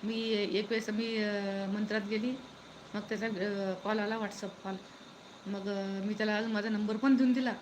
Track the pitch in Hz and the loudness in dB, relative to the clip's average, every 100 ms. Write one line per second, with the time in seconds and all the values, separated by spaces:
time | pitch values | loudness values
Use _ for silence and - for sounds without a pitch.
0 | 202 226 226 214 202 196 208 220 220 214 | -2 0 2 2 2 0 2 0 0 -2
1 | 226 226 208 202 196 196 196 202 208 214 | 0 0 0 0 -2 -2 -2 -2 0 0
2 | 202 214 240 262 - - - - - 208 | 0 0 0 -4 -8 -18 -18 -18 -8 -8
3 | 208 214 226 202 202 202 196 185 196 220 | -4 -2 -2 -2 -2 0 -2 -2 0 0
4 | 208 220 208 - 196 - 190 190 - - | 2 0 -4 -4 -8 -8 -8 -8 -10 -18
5 | - - - - - 202 196 202 196 196 | -18 -18 -18 -14 -6 -4 -2 -2 0 -2
6 | 196 214 214 208 226 220 214 214 214 220 | -2 2 2 2 2 0 2 2 2 4
7 | 269 262 262 254 254 - | 6 8 8 6 2 -2